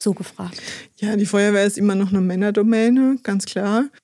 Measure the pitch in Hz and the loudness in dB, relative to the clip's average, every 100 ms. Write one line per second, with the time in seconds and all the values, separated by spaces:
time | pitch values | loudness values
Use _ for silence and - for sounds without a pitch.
0 | 208 185 185 - 180 - - - - _ | -2 -2 -6 -12 -12 -12 -14 -14 -18 _
1 | 208 214 196 202 208 202 202 202 202 190 | -4 -2 0 2 2 2 2 2 0 0
2 | 196 196 185 185 208 208 214 226 226 254 | 0 0 0 0 0 2 2 4 4 4
3 | 262 269 - 196 - - 202 220 277 - | 2 0 -2 -4 -4 -4 -2 0 -2 -6